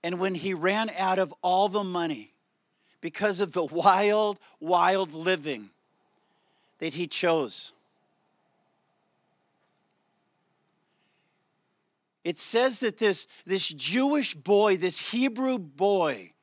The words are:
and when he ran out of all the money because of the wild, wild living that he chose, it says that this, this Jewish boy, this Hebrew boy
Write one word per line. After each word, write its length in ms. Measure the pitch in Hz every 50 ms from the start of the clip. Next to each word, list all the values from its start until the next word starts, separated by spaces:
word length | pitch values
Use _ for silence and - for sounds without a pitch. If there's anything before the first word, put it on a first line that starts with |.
and 200 | - 170 180 175
when 160 | 185 196 190
he 180 | 170 156 196 190
ran 360 | 170 156 185 202 214 226 220 214
out 220 | 170 190 190 190 190
of 160 | 190 156 - _ -
all 260 | 180 180 185 196 208
the 140 | 185 208 202
money 500 | 190 180 175 170 165 156 117 104 101 _ _ _ _ _ _ _ _ _ _ _ _ _ _
because 400 | - 165 156 - 208 208 196 175
of 120 | 208 175 147
the 120 | 185 170
wild, 760 | 139 147 170 175 202 185 185 208 208 208 214 214 208 202 - _ - _ _
wild 520 | - 160 180 175 170 180 190 196 190 160 147
living 580 | 160 160 180 185 175 143 151 139 113 104 98 _ _ _ _ _ _ _ _ _ _ _ _ _ _ _ _ _ _ _ _ _ _
that 160 | - 165 127
he 140 | 156 175 151
chose, 640 | - - - 180 165 160 143 113 - - - - - _ _ _ _ _ _ _ _ _ _ _ _ _ _ _ _ _ _ _ _ _ _ _ _ _ _ _ _ _ _ _ _ _ _ _ _ _ _ _ _ _ _ _ _ _ _ _ _ _ _ _ _ _ _ _ _ _ _ _ _ _ _ _ _ _ _ _ _ _ _ _ _ _ _ _ _ _ _ _ _ _ _ _ _ _ _ _ _ _ _
it 160 | 175 170 -
says 400 | - - - 226 247 262 247 196
that 180 | 262 226 196 -
this, 280 | 226 208 190 - - - - - -
this 240 | - 190 190 - -
Jewish 680 | 160 147 131 - 175 247 262 277 285 294 269 - -
boy, 420 | 156 139 175 208 202 208 214 190
this 340 | 180 160 185 170 - - -
Hebrew 480 | - 240 254 269 226 214 262 262 254 240
boy 760 | 185 151 135 147 185 202 202 190 175 156 131 107 92 85 _ _